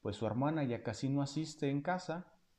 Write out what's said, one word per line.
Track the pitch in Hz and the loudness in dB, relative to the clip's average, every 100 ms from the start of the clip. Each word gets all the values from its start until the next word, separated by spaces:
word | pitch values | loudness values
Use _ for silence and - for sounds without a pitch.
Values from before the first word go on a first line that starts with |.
pues, | 107 101 | -6 -2
su | 107 | 0
hermana | 110 143 160 131 | 2 2 2 0
ya | 117 | 0
casi | 117 104 135 | -4 -2 0
no | 139 | 2
asiste | 135 151 156 - 139 | 0 -2 -4 0 0
en | 143 | 2
casa, | 143 180 - 165 - - _ | 0 -2 -2 -6 -8 -20 _